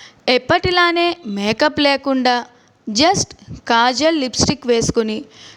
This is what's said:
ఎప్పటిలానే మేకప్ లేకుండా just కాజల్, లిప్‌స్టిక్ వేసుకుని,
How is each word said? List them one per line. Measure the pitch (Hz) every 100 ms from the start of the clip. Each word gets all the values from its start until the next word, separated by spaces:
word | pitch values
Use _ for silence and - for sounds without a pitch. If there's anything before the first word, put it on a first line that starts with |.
| - _ -
ఎప్పటిలానే | 247 254 349 370 359 349 339 349 339 214
మేకప్ | 202 208 220 302 294
లేకుండా | 285 277 277 262 247 247 233 _ _ _ -
just | 208 320 381 - - - - -
కాజల్, | 233 240 247 311 330
లిప్‌స్టిక్ | 254 - 190 294 240
వేసుకుని, | 233 220 - 220 214 - - -